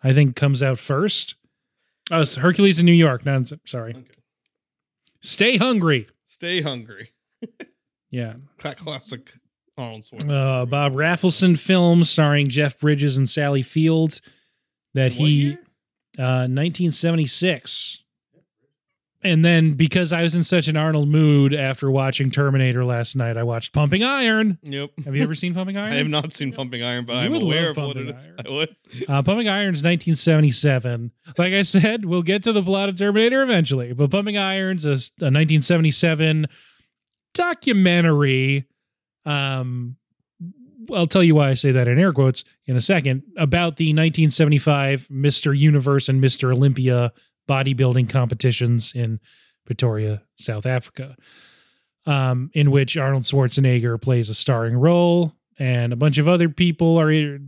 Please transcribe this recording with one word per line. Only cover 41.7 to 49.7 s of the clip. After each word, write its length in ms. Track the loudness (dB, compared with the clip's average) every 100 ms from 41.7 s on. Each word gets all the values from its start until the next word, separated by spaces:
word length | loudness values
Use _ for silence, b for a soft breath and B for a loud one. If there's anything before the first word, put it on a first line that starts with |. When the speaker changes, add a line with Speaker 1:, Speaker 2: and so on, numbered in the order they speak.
Speaker 1:
that 160 | 2 2
in 120 | 2
air 140 | 2
quotes 300 | 2 0 0 -8 b -4
in 100 | -2
a 60 |
second, 420 | 0 0 0 -4 -6 -2
about 400 | 0 0 -2 -2
the 160 | 0
nineteen 360 | 2 2 2 2
seventy-five 800 | 4 2 2 2 0 0 -4 -6
Mister 440 | -2 0 0 0
Universe 560 | 2 4 4 2 0 2
and 120 | 2
Mister 300 | 2 0 0
Olympia 600 | 2 2 2 0 0 -2 b b _ -4
bodybuilding 600 | -2 -2 0 0 2 0
competitions 840 | 0 -2 0 -2 0 0 0 -2
in 260 | -6 -6 -6 b b b b
Pretoria, 580 | -10